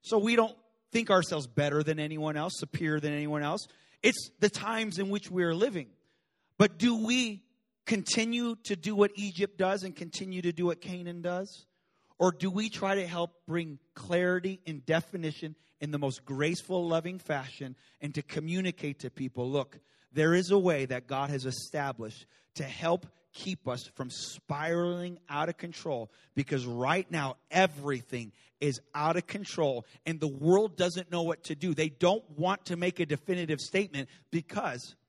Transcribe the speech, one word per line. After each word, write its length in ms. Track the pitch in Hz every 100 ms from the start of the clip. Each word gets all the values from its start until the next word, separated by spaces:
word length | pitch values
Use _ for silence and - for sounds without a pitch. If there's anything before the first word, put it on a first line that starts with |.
So 160 | - 220
we 180 | 214 233
don't 200 | 220 - _ _ _
think 180 | 233 220
ourselves 360 | 190 170 156 127
better 360 | 131 147 147
than 160 | 151 156
anyone 380 | 151 156 151 151
else, 160 | 156 -
superior 440 | - - 160 151
than 140 | 147
anyone 280 | 147 151 151
else. 240 | 147 190 - - _ _
It's 280 | 226 - - _
the 100 | 208
times 480 | - 208 226 220 170
in 100 | 196
which 220 | 202 -
we 120 | 180
are 100 | 170
living. 340 | 165 254 185 117 _ _ _ _ _ _ -
But 200 | 208 165
do 260 | 240 226
we 380 | 220 247 240 202 _ _ _ _ -
continue 720 | 214 - 226 226 240 240 226
to 120 | - 196
do 180 | 165
what 160 | 208 202
Egypt 440 | 202 202 170 196 185
does 240 | 185 196
and 120 | 185
continue 460 | 151 170 - 190 185
to 100 | 175
do 140 | 165 175
what 140 | 170
Canaan 400 | 175 180 175 175
does? 460 | 175 180 202 - _ _ _ _ _ -
Or 140 | 180
do 180 | 170 190
we 200 | 185 220
try 240 | - 196
to 120 | 196 175
help 280 | 170 170 _ -
bring 320 | 165 165 139 _
clarity 680 | - 196 175 180 180 185 190 -
and 180 | 151 127
definition 720 | 160 - 185 156 147 160 151 _ _
in 100 | 147
the 80 | 147
most 260 | 139 131
graceful, 640 | - 135 151 175 - 185 170
loving 300 | 165 165 185
fashion 580 | - 143 131 - 135 127 _ _
and 140 | 147
to 80 | 147
communicate 800 | - 156 156 185 185 170 147 139
to 100 | 127
people, 400 | - 131 123 123
"Look, 300 | 139 127 - _ _ _
there 200 | 147 160
is 180 | 175 185
a 80 | 196
way 280 | 180 147 131
that 220 | 127 123
God 220 | 135 139
has 140 | 139
established 800 | 131 123 - 151 139 117 110 - - _ _
to 80 | -
help 440 | 135 - 165 180 - _ _
keep 340 | - - 185 -
us 180 | 123 -
from 160 | - 127
spiraling 1080 | - - - - 147 160 170 175 175 175 175 -
out 200 | 143 160
of 80 | 165
control, 540 | 170 - 170 127 110 _ _ -
because 280 | 139 139
right 460 | 123 120 127 175 185
now 260 | 160 139 - _
everything 840 | 170 190 147 143 131 120 123 110 _ _ _
is 200 | 147 131 _
out 220 | 147 156 175
of 100 | -
control 580 | 208 202 - 147 123 - - -
and 140 | 160
the 80 | 151
world 480 | 135 156 190 220 165
doesn't 340 | 180 170 175
know 140 | 175
what 200 | 165 160
to 120 | - 151
do." 180 | 180
They 140 | 156 156
don't 340 | 135 175 214 -
want 360 | 151 180 196 -
to 100 | 175
make 240 | 175 180
a 60 | 160
definitive 520 | 147 - 180 165 147
statement 500 | - 190 202 143 135 - _
because 640 | 165 - 202 185 127 - -